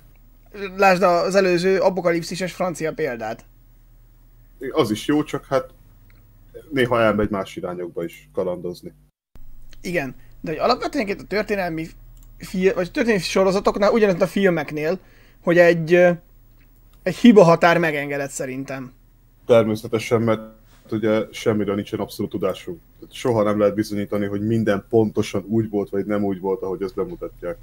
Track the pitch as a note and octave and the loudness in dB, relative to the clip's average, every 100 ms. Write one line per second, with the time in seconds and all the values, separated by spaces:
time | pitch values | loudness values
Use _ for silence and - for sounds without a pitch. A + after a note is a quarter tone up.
0 | - _ _ _ _ G#3 G3 F#3+ G3 F3+ | -20 _ _ _ _ -14 -10 2 2 4
1 | F#3+ F3 F3 F#3+ F#3 F3 F#3 F#3+ G3 F#3 | 4 2 2 2 2 2 2 2 2 0
2 | F3 E3+ E3 F3 F#3 - F#3 D#3 D#3 C3+ | 0 -2 -4 -8 -8 -4 -6 -4 -6 -4
3 | D3 A#2+ A2 A#2 - _ _ - _ - | -6 -6 -8 -10 -14 _ _ -20 _ -20
4 | - _ _ - - - C3+ D3 A2 G#2+ | -20 _ _ -20 -20 -14 -4 0 0 -2
5 | - D3 D3 C#3 - C3+ - - - - | 0 -2 -2 -8 -4 -4 -4 -12 -20 -20
6 | - - _ _ - - - C3+ A#2+ A#2+ | -20 -20 _ _ -20 -20 -6 0 2 4
7 | A2 G#2 G2+ G2+ F#2 - F2+ F2+ F2 E2+ | 2 2 0 -4 -6 -10 -10 -8 -10 -8
8 | E2+ - - - F#2 F3 F2+ F2 F2+ - | -10 -12 -10 -6 -4 -6 -10 -12 -16 -20
9 | _ _ _ - - - - - G3+ E3+ | _ _ _ -18 -16 -16 -18 -14 -6 -6
10 | C3+ - - - E3+ D3+ F3+ B3+ E4 D4 | -6 -10 -20 -12 -8 -2 0 0 -2 -4
11 | G3 F3 - G3 G#3 G3+ F3 D#3+ E3 - | -4 -6 -6 -4 -2 -4 -4 -6 -10 -14
12 | - - - - E3 F#3 F#3 F3 F3+ D4+ | -20 -20 -20 -20 -8 0 2 2 -2 0
13 | A#3 G3+ - G3 F#3+ F#3+ G#3+ G3+ G3+ A#3 | 0 0 0 2 2 2 0 2 2 4
14 | G#3 F3 F#3 G3+ G3 E3 C#3+ D3+ D#3 F3+ | 2 2 0 2 2 0 -4 -4 -4 -4
15 | - - - _ - E3+ E3+ E3+ D#3+ F3 | -8 -20 -20 _ 2 6 6 4 4 6
16 | F3+ E3+ - - - _ _ _ _ _ | 6 2 -6 -20 -20 _ _ _ _ _
17 | - - A#3+ G#3 E3+ E3 F3 E3+ E3 D3 | -8 4 8 10 8 6 4 4 2 -2
18 | C#3+ C#3+ C#3 - C3+ C3 C3+ C3+ B2 - | -4 -6 -6 -8 -8 -8 -10 -12 -14 -18
19 | _ _ _ _ - A#2 A2 G#2+ A2+ A2 | _ _ _ _ 4 4 4 0 -4 -4
20 | - A#2 A2+ A2 - - _ - - A2 | 0 0 2 0 -4 -20 _ -20 -8 -4
21 | A2 A2 G#2+ - B2 G#2+ G2+ G2+ G2+ G2+ | 0 0 -2 -4 -2 0 0 -4 -4 -6
22 | G2 - G2+ G2+ F#2+ F2+ - E2+ _ _ | -6 -8 -8 -4 -4 -6 -10 -16 _ _
23 | - - C3 A2+ G#2 G#2 G#2 G2 G#2+ G2+ | -20 -6 -2 0 2 2 2 0 -4 -6
24 | G2+ G#2 G2+ G2+ G#2+ A#2 G#2+ G2 - A2+ | -4 -4 -4 -4 -2 0 0 -2 0 2
25 | G#2+ - G#2+ G2+ G2 A2+ A2 G2+ G2 G2 | 2 0 -4 -6 -2 -2 -2 -2 -2 -4
26 | F#2+ G#2 G2+ F2+ F#2+ F#2 F#2+ F2+ F#2+ G2 | -2 -2 -2 -4 -4 -4 -4 -6 -6 -6
27 | F2 E2+ E2+ - E2+ E2 | -8 -8 -14 -12 -12 -12